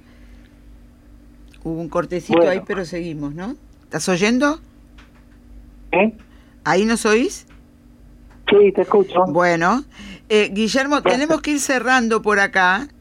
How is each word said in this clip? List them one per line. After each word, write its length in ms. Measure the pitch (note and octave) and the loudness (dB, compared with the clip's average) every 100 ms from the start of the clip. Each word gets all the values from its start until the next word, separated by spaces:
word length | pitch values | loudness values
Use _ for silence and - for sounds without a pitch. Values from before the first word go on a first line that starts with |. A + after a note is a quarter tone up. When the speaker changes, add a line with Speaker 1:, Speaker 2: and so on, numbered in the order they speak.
| - - - - - - - - - - - - - - - - | -20 -20 -20 -20 -20 -20 -20 -20 -20 -20 -20 -20 -20 -20 -20 -16
Speaker 1:
Hubo 160 | D#3 E3 | -10 -10
un 80 | E3 | -6
cortecito 500 | F3 D#3+ F3+ - D#3+ | -4 -4 -6 0 2
Speaker 2:
Bueno. 140 | E3 | 2
Speaker 1:
ahí, 100 | F#3 F3+ | 0 -4
pero 180 | F#3+ | -8
seguimos, 500 | E3+ F3 E3+ D#3 C#3+ | -8 -8 -8 -8 -10
¿no? 200 | D3+ G3 D4 - - | -10 -10 -12 -18 -20
¿Estás 240 | - D#3+ F#3+ | -12 -6 -2
oyendo? 500 | F3+ G#3 B3 C#4+ D#4+ - - - - - - - - - - - - - | 0 0 0 0 -2 -10 -20 -20 -20 -20 -20 -20 -20 -20 -20 -20 -20 -4
Speaker 2:
¿Eh? 200 | E3+ G#3+ - - - - - | 0 0 -2 -14 -20 -20 -10
Speaker 1:
¿Ahí 200 | D3+ F3 | -2 0
nos 220 | A3 A#3 G#3+ | 2 0 2
oís? 400 | A3 E4+ - - - - _ - - - - - - - | 2 2 -4 -16 -20 -20 _ -20 -20 -20 -20 -20 -12 2
Speaker 2:
Sí, 240 | G4+ G3+ | 4 6
te 100 | F#3+ | 4
escucho. 420 | F3+ G#3 F#3 F3+ F#3 | 2 2 2 0 0
Speaker 1:
Bueno, 540 | D#3 F3 E3+ F3 A#3+ - - - F3 - | 2 2 2 0 0 -4 -14 -20 -18 -2
eh, 220 | G#3+ G#3 | 0 0
Guillermo, 440 | G3 A3 B3+ C4+ C#4+ | 0 -2 0 0 0
Speaker 2:
Gracias. 180 | - | 0
Speaker 1:
tenemos 260 | B3 D4+ D#4 | 0 0 -2
que 100 | D4 | -2
ir 80 | D4 | -4
cerrando 640 | - C4 A3+ C4 A3+ A3 | -2 -2 2 0 2 0
por 180 | G#3 G3+ | 0 0
acá, 480 | G3 F#3+ F#3 G3 C#4+ - | 0 2 2 0 -4 -14